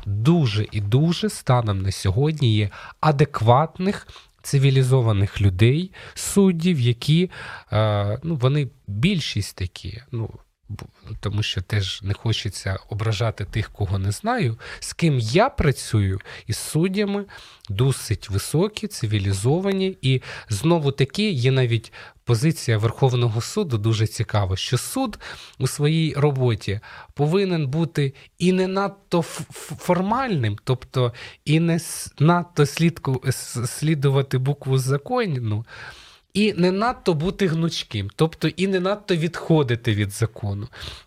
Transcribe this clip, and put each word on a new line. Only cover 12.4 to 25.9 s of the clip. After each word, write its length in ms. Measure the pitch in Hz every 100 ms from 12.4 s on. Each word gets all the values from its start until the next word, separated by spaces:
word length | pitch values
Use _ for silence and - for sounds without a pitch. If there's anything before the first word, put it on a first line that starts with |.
| 101 - - 95 -
ображати 560 | 104 107 101 113 -
тих, 260 | 101 113 -
кого 280 | - 95 98
не 140 | 95
знаю, 460 | 101 214 247 135 113 - -
з 120 | -
ким 260 | - 165 135
я 300 | 110 143 247
працюю, 720 | - 156 127 - 107 98 95 - - -
із 100 | 113
суддями 680 | - 151 185 190 208 202 202 - - - -
досить 640 | 98 131 127 - 104 -
високі, 560 | 98 - 147 214 - 208
цивілізовані. 1080 | - 110 107 98 95 113 160 196 190 190 185
І 200 | 131 131 - - -
знову 440 | 101 156 170 143
таки 380 | 135 135 - 214
є 200 | 147 127
навіть 420 | 131 127 117 - - - _
позиція 540 | - 117 151 - - 110
Верховного 600 | 113 - 135 123 120 110
суду 380 | - - 185 117
дуже 280 | 110 107 107
цікава, 500 | - 110 107 95 95
що 220 | - 120
суд 400 | - 262 262 - - - - -
у 80 | 131
своїй 480 | - 147